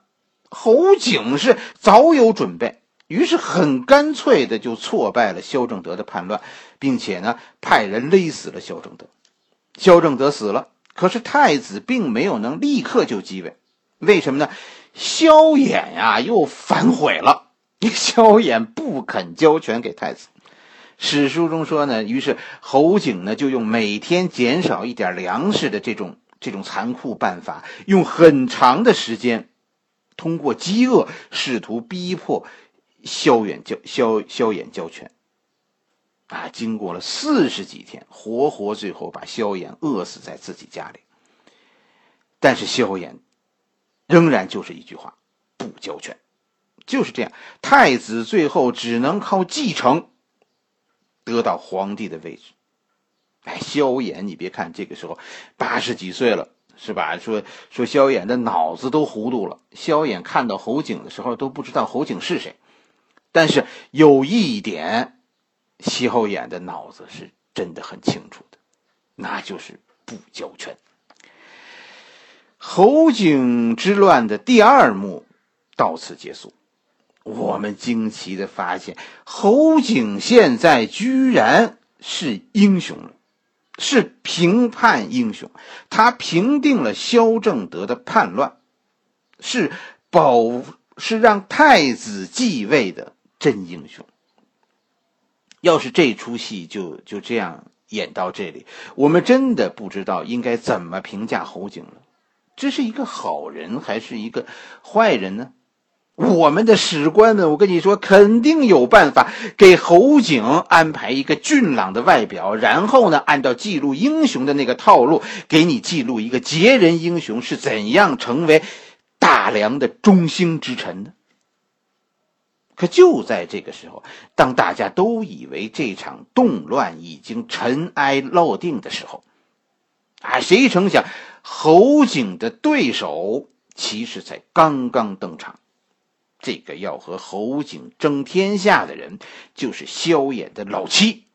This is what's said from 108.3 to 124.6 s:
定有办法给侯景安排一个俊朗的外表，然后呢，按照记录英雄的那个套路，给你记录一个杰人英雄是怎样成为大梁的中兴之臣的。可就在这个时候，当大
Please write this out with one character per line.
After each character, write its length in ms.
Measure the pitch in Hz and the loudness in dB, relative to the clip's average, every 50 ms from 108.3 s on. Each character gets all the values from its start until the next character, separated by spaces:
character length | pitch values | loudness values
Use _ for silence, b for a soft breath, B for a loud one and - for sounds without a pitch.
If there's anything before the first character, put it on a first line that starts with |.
| 226 240 | 6 4
定 240 | 233 302 330 320 277 | 4 2 2 4 4
有 220 | 226 180 135 123 - | 6 6 6 6 6
办 240 | - 208 175 143 | 6 6 6 6
法 200 | - - 123 B B B 226 202 B | 4 4 2 B B B -12 -12 B
给 200 | - 208 190 180 | 8 10 10 10
侯 440 | 156 - - 170 175 226 277 302 285 | 8 6 6 6 6 8 8 6 6
景 240 | 220 170 151 117 104 | 4 4 2 0 2
安 480 | 117 143 175 - - 175 170 165 156 | 2 0 0 2 2 4 4 4 2
排 200 | 156 - - 107 | 0 -6 -6 -6
一 100 | 127 135 | -4 -4
个 140 | 135 - 156 | -2 -2 -2
俊 400 | - - - 302 277 240 170 131 | -2 0 0 2 2 2 2 2
朗 180 | 113 95 95 95 | 0 -2 -2 -4
的 80 | 117 | 0
外 240 | 123 185 170 139 107 | 2 4 4 4 2
表， 300 | - 101 85 85 98 107 | -2 -4 -6 -4 -4 -2
然 320 | 220 220 214 123 156 196 214 | 0 2 2 2 2 2 4
后 240 | - 262 233 185 | 4 6 6 6
呢， 80 | 156 139 | 4 2
按 240 | - - 147 139 127 | 2 2 0 2 2
照 100 | 135 123 | 0 -2
记 260 | 127 - 214 190 143 | -2 -4 -6 -4 -2
录 140 | 139 143 135 | -2 -2 -2
英 320 | 143 208 285 311 320 311 | 0 0 0 2 2 0
雄 220 | 233 - - 131 143 | 0 0 -2 -2 -2
的 80 | 143 | 0
那 100 | 143 135 | 0 0
个 80 | 127 123 | -2 -4
套 320 | - - 208 196 147 120 | 0 4 6 6 6 6
路， 160 | 135 160 143 B B B 190 B - | 4 2 2 B B B -14 B 2
给 160 | 151 160 165 | 4 4 4
你 160 | 175 143 110 | 4 2 -2
记 220 | - - 170 156 | -4 -4 -4 -4
录 180 | 117 120 127 110 | -4 -4 -4 -6
一 80 | 107 117 | -6 -4
个 120 | 127 123 | -4 -6
杰 360 | 123 - 143 156 180 240 269 247 | -4 -4 0 4 4 6 6 6
人 240 | 185 165 170 165 160 | 6 4 4 2 0
英 180 | 170 175 165 | -4 -4 -4
雄 220 | - - 107 120 123 | -6 -6 -8 -8 -8
是 120 | - 151 | -8 -8
怎 360 | - - 139 117 107 101 107 | -6 -4 -4 -4 -4 -2 2
样 260 | 127 185 208 175 135 117 | 4 4 4 4 2 -2
成 300 | - 123 120 151 170 160 | -4 -4 -2 0 4 4
为 160 | 156 156 B B B B B B B B _ _ _ _ | 4 4 B B B B B B B B _ _ _ _
大 320 | - - 123 113 98 101 | 2 4 4 2 2 0
梁 260 | 101 104 104 107 131 143 | 0 0 -2 -2 0 -2
的 100 | 131 113 | -2 -4
中 400 | - _ - 214 190 185 170 160 | -4 _ 4 6 6 6 4 2
兴 320 | - - 180 170 165 - | 0 -2 -2 -2 -2 -4
之 160 | - 127 123 | -6 -8 -10
臣 280 | - - 98 85 92 104 | -10 -10 -10 -12 -12 -14
的。 100 | 151 - _ _ _ _ _ _ _ _ _ _ _ _ _ _ _ _ _ _ _ _ _ _ _ _ _ _ _ _ _ _ _ _ | -16 -18 _ _ _ _ _ _ _ _ _ _ _ _ _ _ _ _ _ _ _ _ _ _ _ _ _ _ _ _ _ _ _ _
可 140 | - 180 175 | -4 -4 2
就 340 | - 349 370 359 294 127 | 6 6 6 8 6 2
在 240 | - - 113 92 87 | -2 -4 -4 -6 -6
这 160 | - - 95 | -8 -10 -12
个 100 | - - | -12 -12
时 160 | - - - - | -16 -18 -20 -20
候， 160 | - - B B B B B B _ | -20 -20 B B B B B B _
当 220 | - 151 131 123 | 2 2 2 2
大 180 | 131 | 2